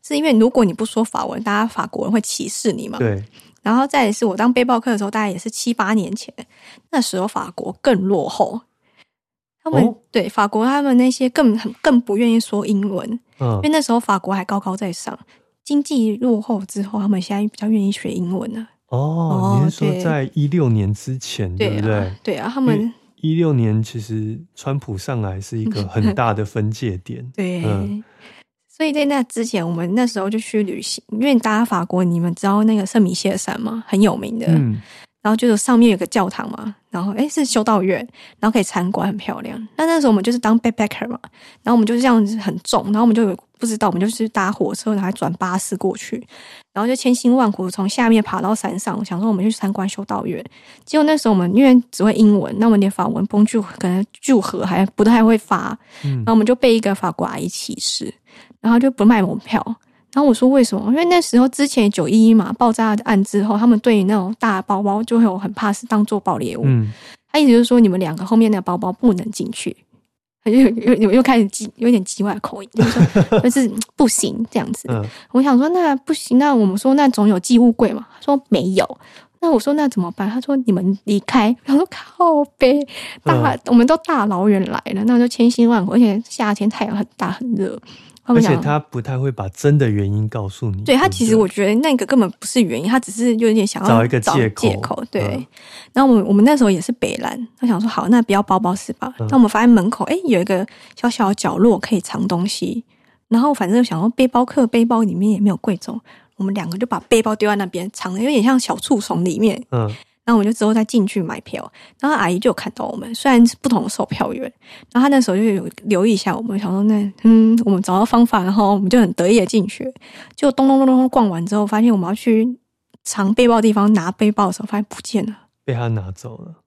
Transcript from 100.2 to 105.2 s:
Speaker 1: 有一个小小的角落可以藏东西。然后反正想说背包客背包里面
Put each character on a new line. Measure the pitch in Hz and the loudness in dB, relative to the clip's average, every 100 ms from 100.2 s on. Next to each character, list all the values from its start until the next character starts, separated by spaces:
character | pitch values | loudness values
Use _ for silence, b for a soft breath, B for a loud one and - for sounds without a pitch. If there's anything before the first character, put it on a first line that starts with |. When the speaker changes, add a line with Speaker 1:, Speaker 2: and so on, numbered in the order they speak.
| 349 | 0
Speaker 1:
有 | 196 | 0
一 | |
个 | 185 185 208 B B - | 0 -2 -4 B B -4
小 | 240 | -4
小 | - 202 | 0 -2
的 | 202 | 0
角 | 190 175 | -4 2
落 | 226 196 | 4 4
可 | - 202 | 0 -4
以 | |
藏 | - - 185 | -2 -6 -2
东 | 175 196 | -2 -4
西。 | - 180 226 - _ _ _ _ | -4 -6 -8 -12 _ _ _ _
然 | 233 | 0
后 | 285 | 0
反 | 285 180 | 0 0
正 | 233 | 2
想 | 247 160 | 0 0
说 | 208 | -2
背 | - 254 | 0 2
包 | 240 247 | 2 0
客 | - 233 | 0 0
背 | 233 233 | 2 2
包 | 233 | 2
里 | 214 | 0
面 | 175 | 0